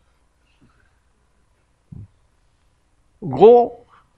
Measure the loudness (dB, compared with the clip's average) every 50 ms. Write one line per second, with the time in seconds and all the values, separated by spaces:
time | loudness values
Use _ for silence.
0 | _ _ _ _ _ _ _ _ _ _ _ _ -20 _ _ _ _ _ _ _
1 | _ _ _ _ _ _ _ _ _ _ _ _ _ _ _ _ _ _ -20 -20
2 | -20 -20 _ _ _ _ _ _ _ _ _ _ _ _ _ _ _ _ _ _
3 | _ _ _ _ -16 -14 -2 2 4 4 4 4 0 -4 -10 -20 -20 _ -20 -20
4 | _ _ _